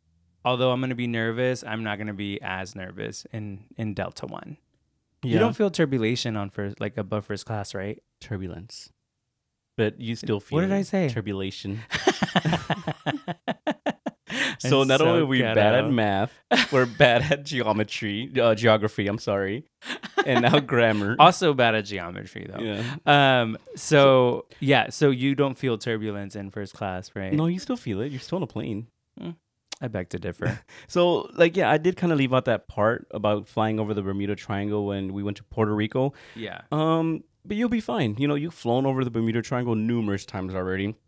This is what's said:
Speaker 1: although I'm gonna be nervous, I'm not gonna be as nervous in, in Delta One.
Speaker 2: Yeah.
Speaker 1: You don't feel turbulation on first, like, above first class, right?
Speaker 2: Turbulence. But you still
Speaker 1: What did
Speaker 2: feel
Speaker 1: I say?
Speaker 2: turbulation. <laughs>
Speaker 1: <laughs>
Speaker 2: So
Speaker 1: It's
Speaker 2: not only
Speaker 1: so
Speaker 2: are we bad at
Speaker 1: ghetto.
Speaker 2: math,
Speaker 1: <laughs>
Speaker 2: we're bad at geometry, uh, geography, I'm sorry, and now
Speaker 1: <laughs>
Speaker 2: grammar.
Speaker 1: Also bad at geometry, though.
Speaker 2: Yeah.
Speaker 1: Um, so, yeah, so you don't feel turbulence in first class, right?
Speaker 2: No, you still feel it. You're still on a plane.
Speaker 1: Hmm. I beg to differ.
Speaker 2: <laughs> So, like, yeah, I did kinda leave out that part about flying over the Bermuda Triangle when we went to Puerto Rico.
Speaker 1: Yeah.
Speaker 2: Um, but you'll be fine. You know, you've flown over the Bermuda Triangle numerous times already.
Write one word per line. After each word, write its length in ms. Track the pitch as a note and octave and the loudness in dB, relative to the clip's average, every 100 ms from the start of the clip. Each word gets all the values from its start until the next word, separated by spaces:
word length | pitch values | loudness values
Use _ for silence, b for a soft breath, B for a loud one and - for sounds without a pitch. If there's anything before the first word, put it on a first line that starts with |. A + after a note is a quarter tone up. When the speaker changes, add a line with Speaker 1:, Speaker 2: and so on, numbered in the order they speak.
| _ _ _ _ | _ _ _ _
Speaker 1:
although 280 | B2 B2 B2+ | -2 2 2
I'm 80 | B2+ | 2
gonna 140 | C3 | -2
be 120 | B2 A#2+ | -4 -2
nervous, 560 | A#2 A2+ A2+ B2+ B2+ | -2 -2 0 -2 -2
I'm 200 | - A2 | -6 -6
not 140 | A2 G2+ | -4 -6
gonna 140 | G#2+ | -6
be 260 | G2 G2+ G2+ | -6 -6 -6
as 320 | G2 F#2 F#2+ | -6 -8 -8
nervous 520 | G2+ F#2 F#2 G#2+ G#2+ - | -12 -14 -10 -10 -12 -12
in, 320 | A2+ G#2 G2 - - | -12 -10 -12 -16 -10
in 180 | A2 | -8
Delta 320 | G2 F2+ - A#1 | -6 -8 -8 -12
One. 300 | G1+ - D3 _ _ _ _ _ - | -12 -14 -20 _ _ _ _ _ -8
Speaker 2:
Yeah. 100 | B2 | 0
Speaker 1:
You 60 | D3+ | 2
don't 180 | A3+ - | 2 2
feel 140 | G3+ | -2
turbulation 640 | E3+ D3 C3 A2 A#2+ A#2+ G#2+ | 0 0 2 0 0 -2 -4
on 140 | G2 | -6
first, 280 | - G2+ - | -6 -8 -6
like, 160 | G#2 A2 | -8 -6
above 260 | F#2+ G#2+ | -4 -6
first 220 | - G2+ - | -4 -10 -6
class, 280 | G#2+ G2 | -8 -6
right? 280 | G2+ G2 A2 _ _ | -8 -8 -10 _ _
Speaker 2:
Turbulence. 720 | - G2+ F#2+ E2+ G#2+ - - _ _ _ _ _ _ _ _ | -10 -8 -8 -12 -16 -18 -20 _ _ _ _ _ _ _ _
But 240 | - G#2+ - | 0 0 0
you 180 | A#2 A#2 | -8 -6
still 260 | - G#2 - | -2 -2 0
Speaker 1:
What 100 | D3+ | 0
did 60 | F#3+ | 2
Speaker 2:
feel 80 | G3 | 0
Speaker 1:
I 60 | |
say? 260 | D3+ F#3+ D3+ | 0 0 0
Speaker 2:
turbulation. 720 | A2+ G2+ F#2+ F#2+ - G2 G#2+ - | -2 -4 -4 -6 -6 -8 -8 -8
<laughs> 0 | |
Speaker 1:
<laughs> 1200 | - - - - - D#3 F3 - E3+ D#3+ - - - - - - - - - - - - _ - A#3+ B B | -2 -2 0 0 0 0 -2 -2 -6 -6 -6 -6 -6 -8 -10 -8 -6 -6 -4 -6 -6 -10 _ -10 -4 B B
Speaker 2:
So 220 | C3 C3+ | 2 4
Speaker 1:
It's 80 | C3+ | 6
Speaker 2:
not 120 | C3+ | 4
only 180 | D#3+ E3+ | 6 4
Speaker 1:
so 40 | |
Speaker 2:
are 20 | C#3+ | 2
we 160 | C3 | 2
bad 160 | A#2 A2 | 2 4
at 140 | G#2 B2 | 6 4
Speaker 1:
ghetto. 80 | - | 4
Speaker 2:
math, 420 | A#2+ G#2+ G2 A2+ - - | 2 2 2 0 -4 0
Speaker 1:
<laughs> 200 | - - | 0 4
Speaker 2:
we're 140 | C3 B2 | 4 2
bad 440 | G#2+ C3+ A#2+ C#3+ | 6 6 6 2
at 140 | C#3+ | -2
geometry, 840 | C#3+ C3+ G#2+ G#2 G#2+ - G#2+ G#2 B2+ B2+ | -2 -2 0 2 0 -4 -4 -4 -4 2
uh, 140 | A#2 | 4
geography, 520 | G#2+ A#2 G#2+ G#2+ - G2+ | 4 4 4 2 -2 -2
I'm 120 | G#2+ | -2
sorry, 460 | - G2 G2 A2+ - _ B B - - D3+ | -2 -2 -2 -4 -10 _ B B -6 -2 2
and 160 | A#2+ | 4
now 160 | A#2+ D3 | 4 4
Speaker 1:
<laughs> 0 | |
Speaker 2:
grammar. 560 | C3 A#2+ A2+ G#2+ G2+ B2+ | 2 4 4 4 0 8
Speaker 1:
Also 340 | E3 F3 F3 | 8 8 2
bad 220 | C3 A#2 | 4 4
at 100 | A2 | 2
geometry, 640 | G2+ G2 E2+ F#2+ G2 - - | -2 -8 -8 -10 -12 -14 -12
though. 120 | G2 | -8
Speaker 2:
Yeah. 800 | A2+ G#2 A#2+ C#3+ - C#3+ C3+ B2+ | -6 -6 -6 -4 4 6 6 4
Speaker 1:
Um, 160 | A2+ A2 - - | 2 -4 -12 -8
so, 680 | - D3 C#3 C3 B2 A#2+ - - | 2 6 8 8 4 0 -8 -4
yeah, 280 | C3+ B2+ G#2+ | 2 2 2
so 220 | - C#3+ | 2 2
you 240 | B2 C3+ | 2 0
don't 200 | C#3 C#3 | 0 0
feel 220 | B2+ C3 A2 | -2 -4 -4
turbulence 580 | B2 A2 G#2+ G2+ G2 | -4 -4 -4 -8 -10
in 160 | G#2 G2 | -10 -10
first 220 | G#2 G2 | -10 -12
class, 360 | - G2+ F#2 - | -8 -6 -6 -10
right? 180 | G2+ F#2+ | -8 -4
Speaker 2:
No, 140 | D3 E3 | -2 -2
you 120 | F3+ | -4
still 180 | - B3 | -6 -8
feel 240 | - G2 | -6 -6
it. 100 | C#3 | -6
You're 100 | C3 | -8
still 160 | - F3+ | -8 -6
on 60 | |
a 40 | C3+ | -6
plane. 400 | G#2+ - G#2 A#2 _ _ - | -8 -8 -8 -10 _ _ -16
Speaker 1:
Hmm. 100 | F3 D#3+ _ _ - - | -14 -14 _ _ -18 -12
I 60 | B2+ | -8
beg 200 | G#2+ F2+ | -8 -8
to 80 | F2+ | -8
differ. 420 | F2 - - - _ | -8 -6 -4 -6 _
Speaker 2:
<laughs> 140 | - - | -20 -4
So, 400 | F3 F3 D#3+ - | 2 2 2 -2
like, 220 | - E3+ F3+ | 2 2 4
yeah, 140 | C#3 | 2
I 60 | D#3 | 4
did 180 | E3+ F3+ | 2 0
kinda 180 | F3 D3+ | 0 2
leave 160 | C3 | 4
out 140 | B2+ B2+ | 2 2
that 200 | G#2+ - | -2 -2
part 400 | - G#2+ A#2+ - | 2 2 2 -6
about 360 | - G#2 G#2 G2+ | -2 0 0 -2
flying 320 | - A2 A2 | -2 0 0
over 140 | G#2+ | -2
the 100 | G#2 | -2
Bermuda 320 | G2 G2 G2+ | -2 -4 -4
Triangle 520 | G2+ - G2+ G#2 G#2 G2+ | -6 -6 -4 -2 -2 -2
when 260 | G2 F#2+ | -2 -4
we 100 | G2 | -4
went 140 | G2+ G2+ | -6 -8
to 60 | |
Puerto 300 | - - G#2+ | -8 -2 0
Rico. 400 | G#2+ G#2+ B2+ C#3 - B | 0 0 0 -2 -4 B
Speaker 1:
Yeah. 280 | A2+ G#2 F2+ - | -14 -12 -12 -4
Speaker 2:
Um, 500 | D3+ D#3+ E3 E3 D#3 - _ | 0 2 2 0 -4 -8 _
but 120 | - G#3 | -8 -2
you'll 120 | A#3+ | 0
be 120 | A#3 | 0
fine. 360 | A3+ A#3 A#2+ G#2 | -2 -2 -2 0
You 80 | D3 | 0
know, 80 | D3 | 0
you've 180 | E3 | -4
flown 320 | - A#2 B2 C3+ | -6 -2 0 2
over 180 | C3 | 0
the 60 | B2 | -2
Bermuda 320 | A#2 A2+ A2+ | 0 0 0
Triangle 320 | - B2 A#2+ | -2 -2 0
numerous 500 | A2 A2 A#2+ G#2 G2 | 0 0 0 0 -2
times 300 | - G2 F#2 | -4 -8 -4
already. 400 | F#2 F#2 F#2+ G2+ G#2+ | -4 -2 -2 -2 -6